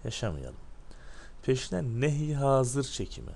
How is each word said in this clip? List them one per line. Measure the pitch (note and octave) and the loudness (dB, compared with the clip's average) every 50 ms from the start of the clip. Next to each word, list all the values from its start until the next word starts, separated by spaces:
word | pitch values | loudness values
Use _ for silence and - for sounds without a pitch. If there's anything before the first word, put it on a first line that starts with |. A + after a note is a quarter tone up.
| - | -4
yaşamayalım. | A#2 A2+ - - G#2+ E2 C#2+ C2 B1+ B1+ - - - - - - - - - - - - - - - - - - | -4 -4 -2 -2 -2 -2 -2 -6 -8 -10 -10 -12 -12 -14 -12 -12 -14 -12 -12 -12 -12 -12 -12 -12 -12 -12 -6 0
Peşine | - C3 B2+ - - F#3 F3+ D#3+ B2 A2+ A#2 | 2 2 2 2 -2 -2 0 0 0 0 2
nehi | C3+ D3+ C#3+ D3 D3+ D3+ D3+ | 2 4 4 2 0 0 0
hazır | C#3+ C#3 C#3 C3+ C3+ C3 B2 B2 C#3 C#3 | 4 6 6 8 6 6 4 4 0 0
çekimi. | - - - G2 - - - A#2 A2+ - | 0 -2 -4 -4 -4 -4 -8 -8 -10 -10